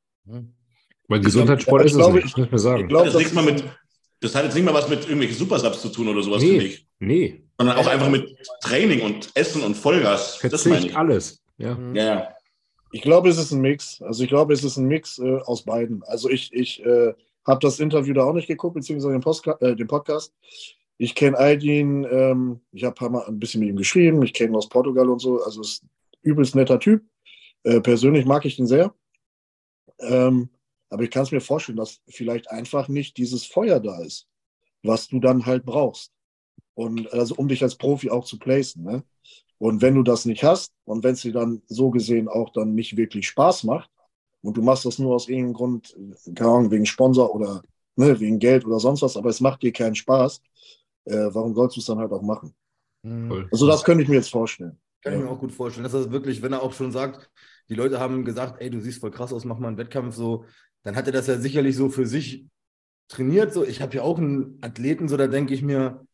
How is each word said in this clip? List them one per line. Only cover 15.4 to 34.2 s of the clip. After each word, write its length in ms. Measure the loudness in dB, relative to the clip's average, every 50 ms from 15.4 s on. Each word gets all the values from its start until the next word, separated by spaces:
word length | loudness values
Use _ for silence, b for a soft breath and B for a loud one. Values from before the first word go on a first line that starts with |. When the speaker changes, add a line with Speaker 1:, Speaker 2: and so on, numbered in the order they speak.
| -2
Speaker 4:
aus 180 | -6 -8 -6 -4
beiden. 380 | -4 -4 -2 -2 -4 -6 -8 -10
Also 260 | -8 -8 -4 -2 -2
ich, 220 | -2 -2 -4 -6 -4
ich, 320 | -4 -4 -4 -6 -6 0
äh, 280 | 2 4 4 4 2 0 _ _ _ _ _ 0
hab 160 | 0 0 2
das 200 | 2 0 0 0
Interview 340 | -2 0 0 0 0 0 2
da 100 | 2 2
auch 80 | 2 0
nicht 140 | -2 -2 -4
geguckt, 260 | -6 -6 -6 -8 -8
beziehungsweise 380 | -8 -8 -8 -6 -4 -2 -2 -2
den 80 | -2 0
Postka-, 380 | -2 -2 -2 -2 -6 -4 0
äh, 160 | 0 0 0
den 100 | 0 -4
Podcast. 460 | -4 -4 -4 -2 -4 -6 -6 -6 -10 _ _ B B B B B B B B B B _
Ich 180 | -6 -6 -4 0
kenn 200 | 2 2 4 4
Aydin, 720 | 4 4 4 4 4 2 0 2 2 2 2 0 -2 -2 0
ähm, 500 | 2 2 4 4 2 2 0 -2 -4 -8 _ _ -12
ich 120 | -6 -6
hab 80 | -6 -6
ein 40 |
paar 140 | -4 -6 -4
Mal 160 | -4 -4 -4
ein 120 | -6 -8 -8
bisschen 200 | -6 -6 -2 -2
mit 80 | -2 0
ihm 80 | 0
geschrieben, 460 | -2 -2 2 4 6 6 6 6 4 2
ich 100 | 2 2
kenn 180 | 0 0 0 0
ihn 40 |
aus 120 | -2 -2 0
Portugal 400 | 2 2 2 2 4 2 4 4
und 100 | 2 0
so. 220 | 0 -2 -2 0 -2
Also 180 | -4 -8 -10
ist 240 | -10 -10 -10 -12 _ _ _ _ _ _ _ _ -2
übelst 320 | 0 2 2 2 2 4
netter 240 | 2 4 4 4 2
Typ. 240 | 6 4 4 4 2 _ _ _ b b b b b b b _ 0
Äh, 160 | 2 2 4
persönlich 440 | 4 4 2 4 4 4 4 4 4
mag 180 | 4 2 2 0
ich 120 | -2 -4
den 100 | -2 0
sehr. 280 | 2 4 4 2 2 0 _ _ _ _ _ _ _ _ _ _ _ _ _ _ _ _ _ _ _ _ -12
Ähm, 500 | -4 0 2 4 4 4 4 2 0 -2 _ _ _ _ _ _ _ -12
aber 120 | -6 -4 -4
ich 80 | -2
kann's 220 | -2 -2 -2 -2 -2
mir 80 | -4
vorstellen, 360 | -2 -2 -4 -4 -4 -6 -8
dass 240 | -8 -8 -8 -10 _ _ _
vielleicht 420 | -14 -10 -6 -6 -6 -6 -6 -10
einfach 380 | -12 -12 -10 -6 -4 -4 -4 -4
nicht 280 | -6 -6 -6 -8 -6
dieses 280 | -6 -6 -4 -6 -8 -8
Feuer 340 | -4 -4 -2 0 2 2 0
da 200 | 0 -4 -10 -10
ist, 280 | -12 -14 -14 -18